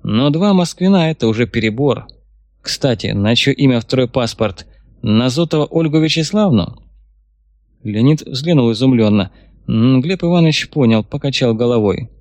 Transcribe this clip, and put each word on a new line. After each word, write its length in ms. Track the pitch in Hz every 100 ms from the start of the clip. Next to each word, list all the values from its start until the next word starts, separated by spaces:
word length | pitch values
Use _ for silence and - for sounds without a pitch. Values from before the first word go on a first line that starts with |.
Но 260 | - 107 143
два 240 | 156 208
Москвина — 560 | 190 170 - 185 196 160
это 180 | 160 113
уже 200 | 110 117
перебор. 580 | 117 110 110 143 107 - _ _ _ _ _
Кстати, 460 | - - 143 113 104
на 280 | 107 104
чье 180 | 120 -
имя 260 | 135 139 120
второй 280 | 113 131 123
паспорт? 600 | 135 117 - 107 90 - _ _ _
На 280 | 107 107 127
Зотова 360 | 131 165 156
Ольгу 320 | 147 165 160 156
Вячеславну?» 880 | 156 160 156 208 202 113 - - _ _ _ _ _ _ _ _ _ _
Леонид 380 | 113 104 131 156
взглянул 480 | - 127 156 156 117
изумленно. 600 | 110 131 123 107 104 92 - - _ -
М, 340 | 113 123 131
Глеб 220 | 151 190
Иванович 460 | 170 175 165 147 -
понял, 340 | 156 120 113
покачал 500 | - - 139 131 123
головой. 560 | 110 120 120 104 - - _